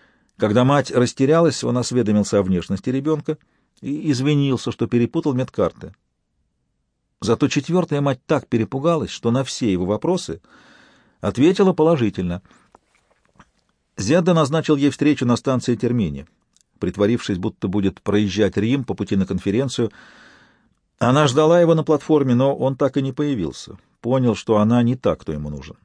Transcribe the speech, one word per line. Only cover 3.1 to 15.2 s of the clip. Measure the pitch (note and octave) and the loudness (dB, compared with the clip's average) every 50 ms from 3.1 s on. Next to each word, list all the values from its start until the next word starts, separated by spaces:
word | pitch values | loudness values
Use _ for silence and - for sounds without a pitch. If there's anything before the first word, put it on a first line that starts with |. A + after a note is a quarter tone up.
| D#3 D3+ - - D#3 - _ _ _ _ _ _ _ - | -2 -4 -4 -6 -8 -8 _ _ _ _ _ _ _ -14
и | - C3 C#3+ D3+ - D#3 | -10 -8 -8 -6 -2 -2
извинился, | C#3 A#2+ C3 C#3+ D3+ C#3+ C#3+ C#3 C3 A2+ - B2+ | -2 0 0 0 2 2 2 2 0 -2 -2 -4
что | A#2 - A#2+ A2+ | -4 -4 -4 0
перепутал | - A#2+ A#2+ A#2 - E3 - D3+ C3+ | 2 2 0 0 -2 -2 -2 -2 -2
медкарты. | B2+ C3 - - - G2 E2 - - - E2 G2 _ _ _ _ _ _ _ _ _ _ _ _ _ _ _ _ _ _ _ _ _ _ _ _ - | -2 -4 -4 -2 -2 -2 -2 -2 -6 -18 -20 -20 _ _ _ _ _ _ _ _ _ _ _ _ _ _ _ _ _ _ _ _ _ _ _ _ -8
Зато | - G2+ A#2 - D3+ C#3+ | -2 -2 0 2 0 0
четвертая | - D3+ C3+ - E3 F#3 E3+ - D3+ C#3+ | 0 -2 -4 -2 -2 -2 -2 -2 -2 -2
мать | C#3+ C#3 C3 B2+ _ | -2 -2 -2 -4 _
так | - E3 C3+ - - | -2 -2 -2 -2 -2
перепугалась, | - A#2 A2+ - - C3+ C3+ E3+ E3+ D#3 A#2+ F2 | -2 -2 -2 -2 -4 -4 -2 -2 -2 -2 -4 -6
что | - - - A#2 | -8 -6 -4 -2
на | A#2 C3 C3+ | 0 -2 -2
все | - - - C3+ A2 | -4 -6 -4 -2 0
его | F#2+ F2 F2+ | 0 0 0
вопросы | F2+ G#2 G#2 - D#3+ F#3 F3 - - E2 - _ _ _ - _ _ - _ _ _ _ _ _ _ _ _ | -2 -2 -2 -2 -2 -2 -2 -4 -8 -12 -12 _ _ _ -20 _ _ -20 _ _ _ _ _ _ _ _ _
ответила | - G2+ F#2+ A#2 C3+ E3+ F#3+ F#3 G3+ F#3+ F3+ | -6 -4 0 2 2 2 4 4 2 2 2
положительно. | - D#3 D#3+ E3+ C#3+ A#2+ G#2 F#2 - F#2 F2 F2 F2+ - _ _ _ _ _ _ - _ _ _ _ _ _ _ _ _ _ _ _ - _ _ _ _ _ _ _ _ _ _ - | 2 2 2 2 2 0 -2 -2 -2 -4 -4 -6 -8 -10 _ _ _ _ _ _ -20 _ _ _ _ _ _ _ _ _ _ _ _ -20 _ _ _ _ _ _ _ _ _ _ -8
Зедда | G2+ G2 D3 F3+ E3+ F3+ F3+ | -2 0 2 2 4 4 4
назначил | D#3+ D#3 C3 D3+ E3 D3+ - D#3 C#3 | 2 2 2 0 -2 0 2 2 2
ей | C#3+ C#3+ | 2 0
встречу | C3+ - C#3+ D3 D3 - | 2 2 2 2 2 2